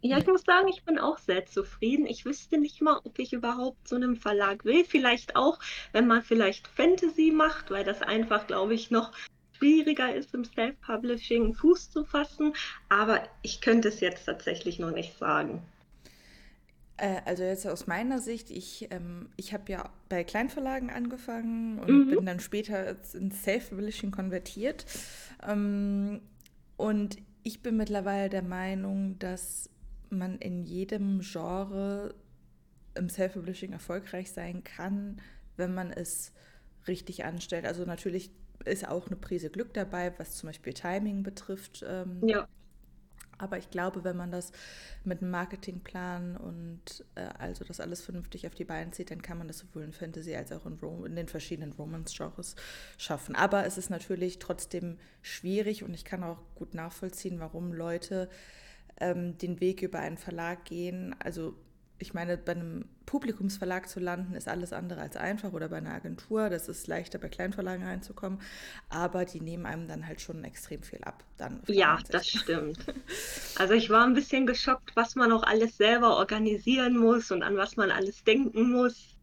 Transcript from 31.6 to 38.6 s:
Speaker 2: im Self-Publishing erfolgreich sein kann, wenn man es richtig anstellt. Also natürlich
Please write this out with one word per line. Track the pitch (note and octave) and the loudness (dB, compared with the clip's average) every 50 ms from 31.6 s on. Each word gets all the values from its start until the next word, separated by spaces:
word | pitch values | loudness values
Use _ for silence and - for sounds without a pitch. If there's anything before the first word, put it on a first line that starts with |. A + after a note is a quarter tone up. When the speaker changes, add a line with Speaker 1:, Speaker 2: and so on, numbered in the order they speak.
| G3 G3 G3+ F#3+ G3 G3 G3+ G3+ G3+ - - - - _ - - _ - - _ _ _ _ - - - - | -4 -4 -4 -4 -4 -2 -4 -4 -6 -10 -12 -14 -20 _ -20 -20 _ -20 -20 _ _ _ _ -20 -20 -12 -6
Speaker 2:
im | - F3+ F3 | -4 -4 -4
Self-Publishing | F3+ - F#3+ F#3 F#3 G3+ E3+ F3 F#3 F3+ - F#3+ | -2 -2 -2 -2 -2 -4 -8 -8 -8 -8 -8 -10
erfolgreich | G3 E3 - - F3 F#3+ G3 - - F3+ F#3 F#3 | -10 -12 -8 -6 -8 -8 -6 -8 -10 -10 -10 -8
sein | - - F3 F3 F3+ F#3 - | -10 -10 -10 -8 -8 -10 -12
kann, | - - - F3 F#3+ G3 G3+ G3+ G3+ G3+ - - - - - - - - - | -12 -12 -8 -6 -4 -4 -4 -4 -6 -10 -12 -14 -18 -20 -20 -20 -18 -6 -4
wenn | F3+ F3+ F#3 | -4 -2 -2
man | F#3 F#3 F3 | -4 -4 -6
es | - - E3+ - - - - - - - - - - - _ - _ - - - | -6 -8 -8 -6 -6 -8 -8 -10 -16 -20 -20 -20 -20 -20 _ -20 _ -14 -6 -6
richtig | F#3 F3+ - - F3+ - - | -6 -6 -6 -12 -10 -8 -8
anstellt. | - E3 F3 E3+ - F3+ E3+ E3 | -6 -6 -8 -6 -6 -6 -4 -4
Also | - E3 F3 F3+ | -4 -4 -4 -4
natürlich | F3 E3+ F3 - G3+ E3+ F#3 F3+ - - - - - - - | -6 -6 -4 -4 -4 -4 -4 -6 -8 -18 -20 -20 -20 -20 -12